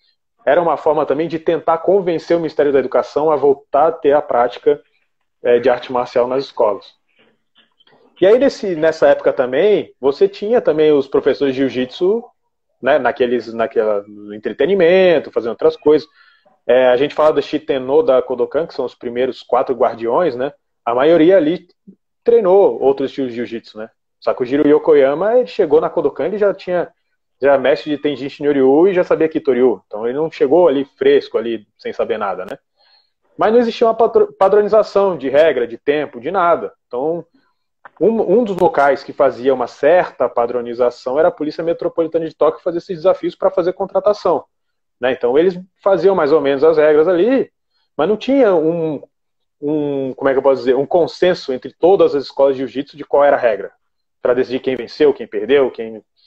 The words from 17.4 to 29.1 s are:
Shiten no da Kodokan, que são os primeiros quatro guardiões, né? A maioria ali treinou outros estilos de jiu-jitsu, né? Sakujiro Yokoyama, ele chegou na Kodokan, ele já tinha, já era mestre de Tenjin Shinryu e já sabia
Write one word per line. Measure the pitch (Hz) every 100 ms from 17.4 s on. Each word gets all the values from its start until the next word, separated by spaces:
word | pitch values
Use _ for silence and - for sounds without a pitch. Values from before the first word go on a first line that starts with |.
Shiten | 131 147 - 139
no | 127 147
da | 160 131
Kodokan, | 120 123 120 143 170
que |
são | -
os | 123
primeiros | - 120 120 127 113
quatro | - 120 135
guardiões, | 131 123 113 113 135 180 123
né? | 135 - _ _
A | -
maioria | 123 147 170 160 196
ali | 151 180 - _ - - _ _
treinou | - 233 196 190 180 113
outros | 127 135 135
estilos | - 131
de | 117
jiu-jitsu, | 113 117 - 107
né? | 110 _ _ _
Sakujiro | - 113 123 139 147
Yokoyama, | 151 151 151 135 147 196 247
ele | 247
chegou | - 175 147
na | 156
Kodokan, | 175 147 - 147
ele | 202
já | 202
tinha, | 190 - 180 156 _ _ _ _ _
já | 139
era | 139
mestre | 131 147 -
de | 143
Tenjin | 151 135 139
Shinryu | - 143 143 131 143 180
e |
já | 185
sabia | 175